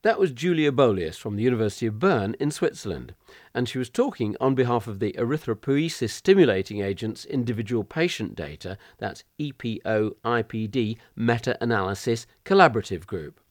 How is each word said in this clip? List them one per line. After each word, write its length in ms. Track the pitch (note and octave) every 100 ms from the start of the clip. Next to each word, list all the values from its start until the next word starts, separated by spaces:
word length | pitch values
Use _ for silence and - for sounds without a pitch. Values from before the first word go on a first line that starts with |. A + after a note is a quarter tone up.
That 180 | G#3+ A3
was 100 | F#3
Julia 400 | B2 E3+ E3 D3+
Bolius 460 | C3 C3 F#2+ D#2+ -
from 180 | A2+
the 80 | G#2
University 440 | A#2+ A#2+ A2 - A#2
of 120 | G#2+
Bern 380 | F#3 C#3+ G2 -
in 140 | D3
Switzerland, 600 | D3 E3+ - G#2 D2 A#1+ - _ - -
and 160 | - B2
she 100 | C3
was 120 | B2
talking 460 | - C4+ - G#2+ -
on 140 | C3
behalf 320 | C3 B2 A#2+ A2
of 140 | G2
the 120 | G#2 -
erythropoiesis 920 | A#2+ D3+ - A2 - C#3 E3 - A2+
stimulating 720 | - - G3 D3 F#2+ F#2+ G#2
agents 440 | G2 F#2+ A2 A2
individual 580 | - C3+ A#2 A2 A2 A#2
patient 540 | G2+ - F3 - G#2+ -
data, 420 | D2+ D2+ F2+ F#2+ - _
that's 260 | G#2+ - - _
E 120 | D3
P 300 | C3 A#2 A2
O 280 | - A2 G#2+ -
I 200 | A#2 A#2
P 260 | A2 A2+ A2
D 280 | B2+ A2 A2 - -
meta-analysis 1120 | A#2 A#2 B2+ - A#2 A2 F#2+ G2 - A#2 - _
collaborative 600 | - G3 E3+ A2+ - F2+ -
group. 340 | F#2+ D2 _ _